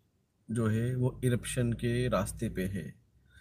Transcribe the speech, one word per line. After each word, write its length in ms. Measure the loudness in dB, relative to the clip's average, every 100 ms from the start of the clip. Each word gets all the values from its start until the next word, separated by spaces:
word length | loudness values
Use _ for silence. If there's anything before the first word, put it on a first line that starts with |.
| _ _ _ _ -6
जो 180 | 0 2
है 280 | 2 0 0
वो 240 | 0 2
eruption 480 | 2 2 0 0 0
के 360 | 0 0 0 2
रास्ते 400 | 2 0 -2 -4
पे 180 | -2 -4
है। 280 | -4 -8 -12 _ _ _ -20